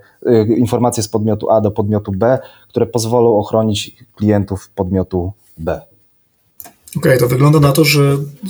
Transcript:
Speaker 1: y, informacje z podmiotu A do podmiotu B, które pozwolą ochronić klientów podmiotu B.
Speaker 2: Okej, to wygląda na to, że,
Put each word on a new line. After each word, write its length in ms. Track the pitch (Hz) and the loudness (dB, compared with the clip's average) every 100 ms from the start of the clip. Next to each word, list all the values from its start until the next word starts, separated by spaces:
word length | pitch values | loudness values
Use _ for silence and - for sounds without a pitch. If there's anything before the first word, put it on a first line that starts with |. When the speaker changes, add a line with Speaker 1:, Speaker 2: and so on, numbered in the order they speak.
| - - - | -8 -6 2
Speaker 1:
y, 280 | 113 107 113 | 2 2 2
informacje 460 | 113 123 120 117 | 0 0 0 -2
z 40 | 101 | -4
podmiotu 420 | 107 110 104 - | -2 -2 -2 0
A 120 | 110 | 0
do 100 | 104 | 0
podmiotu 400 | 104 101 104 101 | -2 -2 -2 -2
B, 280 | 95 113 131 - - _ | -2 0 0 -4 -20 _
które 160 | 120 113 | -4 -2
pozwolą 520 | 117 110 123 117 104 | -2 -2 2 2 2
ochronić 600 | 98 110 110 101 - _ - - | 0 -2 -2 -4 -8 _ -18 -4
klientów 540 | 104 104 98 98 - - | 0 0 -2 -8 -10 -8
podmiotu 580 | 92 92 90 92 90 - _ - | -4 -2 -2 -4 -6 -10 _ -10
B. 240 | 80 76 - _ _ _ _ _ _ - - _ - 143 | -8 -8 -10 _ _ _ _ _ _ -20 -20 _ -12 -4
Speaker 2:
Okej, 220 | 156 127 | 0 2
to 80 | 123 | 0
wygląda 320 | 127 147 156 | 2 4 4
na 120 | 143 | 4
to, 120 | 160 | 2
że, 340 | 147 143 139 139 147 - | 2 2 0 0 -6 -12